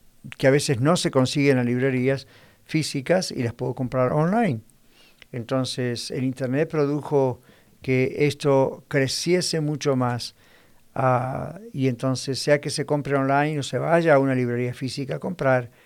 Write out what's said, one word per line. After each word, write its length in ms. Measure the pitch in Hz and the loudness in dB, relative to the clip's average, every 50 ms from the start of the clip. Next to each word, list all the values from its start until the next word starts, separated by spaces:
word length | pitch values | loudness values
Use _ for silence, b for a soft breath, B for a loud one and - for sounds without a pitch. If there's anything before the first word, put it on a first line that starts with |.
| _ _ _ _ - - - - | _ _ _ _ -20 -18 -6 0
que 80 | - | 2
a 40 | 135 | 4
veces 300 | 135 147 143 - 139 104 | 4 4 2 0 0 2
no 160 | 127 147 180 | 2 2 2
se 140 | 170 - 170 | 2 0 2
consiguen 480 | - 135 131 123 - 151 139 143 135 127 | 2 2 2 2 2 2 4 4 4 4
en 80 | 123 | 2
librerías 600 | 120 120 123 127 139 131 127 123 131 135 135 - b b b b b b b b | 0 0 0 0 0 0 2 2 0 0 -2 -4 b b b b b b b b
físicas 680 | - - 160 147 - - 143 131 - 165 190 175 - | -4 -2 -2 -2 -2 -4 -4 0 0 0 0 0 -2
y 120 | - - 123 | -4 -4 -4
las 100 | 117 - | -4 -4
puedo 220 | - 123 131 127 | -4 -6 -6 -4
comprar 380 | - 131 120 - 127 127 127 - | -4 -6 -2 0 0 0 2 2
online. 500 | 151 156 170 196 233 240 190 131 110 - _ _ _ b b b b b b b b b - - | 2 2 2 2 0 0 0 -2 -4 -6 _ _ _ b b b b b b b b b -12 -10
Entonces, 760 | 131 113 - 135 131 131 123 - - 127 123 120 113 - - | -10 -6 -2 -2 -2 -2 -2 -4 -4 -4 -4 -4 -4 -6 -8
el 140 | - 139 127 | -6 -4 -2
internet 460 | 131 127 - 135 123 127 139 160 160 | -4 -4 -4 -4 -2 0 0 0 0
produjo 680 | 165 156 143 143 147 151 139 - 151 139 135 131 120 b b b b b b b b _ - | 0 0 0 0 0 -2 -2 0 2 2 2 2 0 b b b b b b b b _ -4
que 320 | - 131 127 131 131 - - | 0 2 2 2 0 0 0
esto 640 | 147 147 139 - - 143 139 135 135 123 - - - _ | 0 0 0 0 0 2 4 4 4 2 -2 -6 -10 _
creciese 720 | - 143 135 131 - - - 170 175 180 170 - - 160 | -2 0 0 0 -2 -4 0 0 0 0 0 0 -2 -2
mucho 360 | 151 147 151 139 - 147 135 | -2 -2 -2 0 0 0 2
más, 380 | 127 127 123 120 120 - - b b b b b b b b b b b _ _ | 2 0 0 -2 -4 -6 -10 b b b b b b b b b b b _ _
ah, 640 | - 127 131 127 123 123 131 135 - - - 160 185 220 233 233 | 0 2 2 2 2 0 -2 -4 -6 -8 -8 -10 -14 -16 -12 -6
y 160 | 143 131 131 | -2 -2 0
entonces, 500 | 123 110 - 131 131 123 - - 131 117 | 0 0 -2 -2 -2 -2 -4 -6 -6 -4
sea 220 | - 151 147 143 | 2 2 2 2
que 100 | - 151 | 2 -4
se 160 | - - 139 | -6 -6 -2
compre 300 | 127 147 147 135 - 143 | -2 -2 -2 0 0 0
online 420 | 139 135 135 139 139 147 151 156 147 | 0 2 2 2 2 2 0 -2 -4
o 40 | 131 | -4
se 140 | - - 127 | -4 -4 -4
vaya 360 | 135 151 165 170 165 165 147 | 0 2 2 2 4 6 6
a 40 | 139 | 6
una 160 | 135 135 131 | 6 4 2
librería 380 | 127 123 120 120 120 123 123 123 | 0 0 0 -2 -2 -2 -4 -4
física 440 | - 139 127 - - 139 127 147 | -6 -8 -8 -6 -8 -6 -6 -6
a 20 | 147 | -6
comprar, 520 | 143 190 180 - 147 135 131 127 120 117 b b b | -6 -8 -6 -2 2 2 2 2 0 -4 b b b